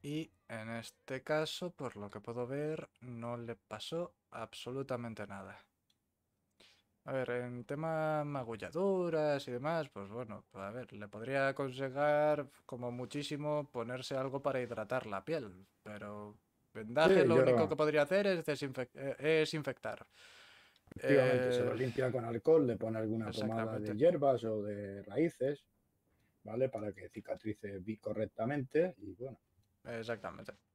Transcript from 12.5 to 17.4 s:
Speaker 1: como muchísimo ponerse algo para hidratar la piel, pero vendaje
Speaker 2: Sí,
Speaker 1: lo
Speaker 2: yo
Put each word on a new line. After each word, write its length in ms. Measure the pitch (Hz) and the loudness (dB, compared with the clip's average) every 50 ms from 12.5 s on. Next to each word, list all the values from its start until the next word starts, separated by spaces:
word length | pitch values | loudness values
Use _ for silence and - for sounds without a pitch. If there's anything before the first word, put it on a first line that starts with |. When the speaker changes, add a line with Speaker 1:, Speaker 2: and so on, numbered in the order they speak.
| _ - _ | _ -20 _
Speaker 1:
como 240 | - 131 120 123 123 | -12 -8 -6 -6 -6
muchísimo 760 | 120 123 127 120 - 147 143 - 151 143 147 151 151 147 143 135 | -4 -6 -8 -6 -6 -6 -4 -4 -4 -4 -2 0 0 -2 -2 -4
ponerse 440 | - 123 113 117 123 127 123 - 135 | -6 -6 -4 -4 -6 -8 -6 -4 -2
algo 260 | 131 131 135 127 139 | -2 -2 -2 -4 0
para 180 | - 143 131 131 | 0 0 0 0
hidratar 460 | 123 110 117 110 107 101 135 127 - | -2 -2 -4 -6 -2 -2 -2 -2 -2
la 180 | 110 101 95 - | -4 -6 -6 -4
piel, 420 | - 165 156 123 101 90 92 98 _ _ _ | -4 -4 -4 -4 -8 -12 -16 -20 _ _ _
pero 540 | _ 104 107 104 110 104 104 104 104 104 104 _ _ _ _ _ _ _ _ | _ -14 -12 -10 -10 -10 -10 -10 -12 -12 -14 _ _ _ _ _ _ _ _
vendaje 460 | 113 110 110 120 147 160 175 196 180 | -10 -8 0 4 6 8 8 8 8
Speaker 2:
Sí, 80 | 143 123 | 8 8
Speaker 1:
lo 80 | 110 | 8
Speaker 2:
yo 60 | 131 | 8